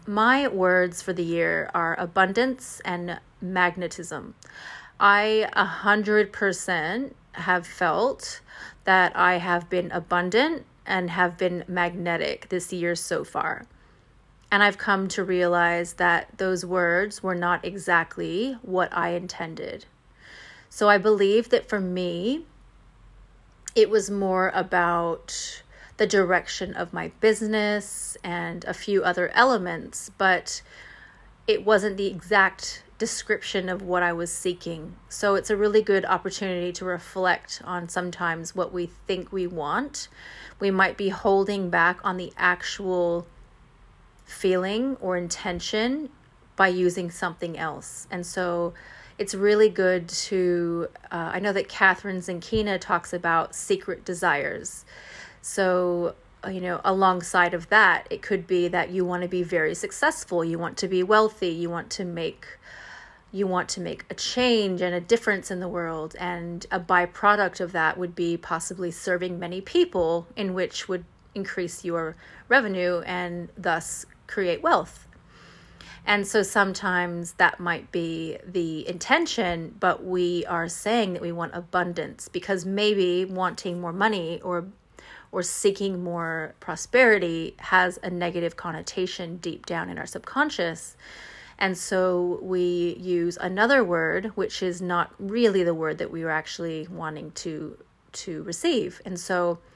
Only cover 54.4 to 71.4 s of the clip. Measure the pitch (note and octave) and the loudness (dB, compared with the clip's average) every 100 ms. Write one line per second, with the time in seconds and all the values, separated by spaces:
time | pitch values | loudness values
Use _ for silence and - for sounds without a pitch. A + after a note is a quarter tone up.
54.4 | C#3+ - - - - - - - - - | 0 -6 -10 -14 -18 -20 -20 -20 -20 -16
55.4 | - - F#3+ F3+ F3+ F3 E3+ - - _ | -8 0 2 4 2 0 -2 -4 -16 _
56.4 | - F#3 F3+ E3+ - F#3+ F#3+ F3+ E3+ F#3 | -8 -6 -4 -2 0 4 4 4 2 4
57.4 | F3 F3 E3 G#3 G3 E3 - - - G3 | 4 2 4 6 8 6 0 -8 -2 -2
58.4 | E3+ F#3 F3 F3 E3 F#3 F3+ F3+ F3+ F3+ | 0 0 2 0 -2 0 0 0 -2 -2
59.4 | F3 F3 D#3 F3 G3+ - D4+ - - F3 | 0 0 0 -2 -6 0 0 0 -2 -2
60.4 | E3 E3 E3+ - F#3 F#3 F3+ G#3+ A3 - | 0 -2 -6 -6 -2 0 2 2 0 -2
61.4 | F3+ E3 E3+ E3+ E3+ - F3+ E3+ D#3+ - | -4 -4 -4 -6 -8 -8 -8 -6 -6 -8
62.4 | - - - - - - - - _ F#3+ | -16 -20 -20 -20 -20 -20 -20 -20 _ -4
63.4 | G3 F3+ - - E3+ D#3 - G3+ - - | -2 -2 -4 -6 -8 -10 -12 -8 -6 0
64.4 | B3 A3+ G3+ F3+ F3+ F3 E3+ A3+ A3 G3 | 2 2 2 0 -2 -2 0 0 2 -2
65.4 | - F3+ F3 F3 E3 D#3+ D#3+ - F3+ F3 | -2 -8 -6 -6 -6 -6 -8 -8 -6 -6
66.4 | E3+ E3+ - F#3+ E3+ F3+ F3 - G#3 G#3 | -6 -10 -6 -6 2 4 4 2 4 4
67.4 | F#3+ - F3 F3+ D#3 F3+ F3+ F3 E3+ E3+ | 2 -2 -4 0 0 0 -4 -4 -2 -2
68.4 | - E3 - F#3 F3+ E3+ - F3+ F3+ F3 | -4 -4 -4 -8 -8 -6 -2 -2 -2 -6
69.4 | E3+ F#3 G3 F4 F4+ F#3 E3 E3+ E3+ - | -8 -10 -2 2 2 2 2 0 -4 -6
70.4 | G3 F#3 F3+ - - F3+ F3 _ _ G3+ | -4 -2 -4 -4 -6 -6 -8 _ _ -10